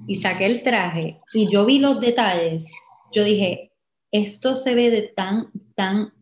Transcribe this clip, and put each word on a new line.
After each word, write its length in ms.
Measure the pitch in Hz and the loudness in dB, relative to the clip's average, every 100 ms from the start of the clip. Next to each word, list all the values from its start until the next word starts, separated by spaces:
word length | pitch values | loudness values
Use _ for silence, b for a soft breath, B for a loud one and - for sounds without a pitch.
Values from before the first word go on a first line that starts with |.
| - | -8
y 100 | 190 | -4
saqué 300 | 190 185 196 | -2 0 0
el 160 | 240 | 0
traje 580 | 254 220 175 165 160 - _ | 0 0 -2 -4 -6 -10 _
y 180 | 220 202 | 0 2
yo 120 | 202 214 | 4 4
vi 140 | 277 | 4
los 200 | 277 226 | 4 2
detalles, 720 | 240 240 208 175 165 160 160 - _ _ _ | 0 0 0 0 -2 -4 -8 -16 _ _ _
yo 120 | 214 | 0
dije, 480 | 208 202 185 - - _ _ _ - | 2 2 0 -4 -12 _ _ _ -4
"Esto 440 | 208 208 - 262 | -2 -2 -2 -2
se 200 | 262 262 | -2 0
ve 160 | 240 240 | 2 4
de 120 | 220 208 | 2 -2
tan, 340 | - 190 220 - - _ - | -4 -2 -2 -4 -12 _ -4
tan 360 | 190 208 208 _ | -2 0 -4 _